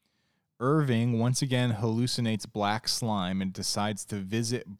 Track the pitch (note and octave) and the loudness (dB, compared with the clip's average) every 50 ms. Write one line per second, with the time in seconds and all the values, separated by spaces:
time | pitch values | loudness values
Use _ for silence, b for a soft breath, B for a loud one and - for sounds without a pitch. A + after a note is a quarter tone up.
0 | _ _ _ _ _ _ _ _ _ _ _ - A#2 C3 D3 D#3 D3 C3+ A#2+ A2+ | _ _ _ _ _ _ _ _ _ _ _ -2 0 2 4 4 4 4 4 4
1 | A#2 A#2+ A#2+ A2+ A2+ B2 B2+ - D3+ C3+ B2+ B2 B2 B2 A2+ G2+ A2+ A2+ A2 A2+ | 4 2 2 2 2 2 2 0 0 2 2 2 2 2 0 0 0 0 2 2
2 | B2 B2 - - A#2+ A2+ A2 G2+ - - - G#2+ G2+ G2+ G#2 A2 - - - - | 0 0 0 0 0 0 0 -2 -4 -6 -4 0 0 2 0 0 0 -2 -4 -2
3 | - A2+ G#2+ G2+ F2+ F2+ F#2+ F#2+ F#2+ F#2+ F#2 - F#2+ - - G#2+ G#2 G#2+ G#2+ G2 | -2 -2 0 0 0 -2 -2 -2 -2 -4 -4 -6 -6 -4 -2 -2 -2 -2 -2 -6
4 | - - A2 G2+ F#2+ F#2+ G#2+ A2+ A#2 A2+ B2 B2 - - G2+ | -8 -8 -8 -8 -6 -4 -4 -2 -2 -2 -4 -6 -6 -8 -12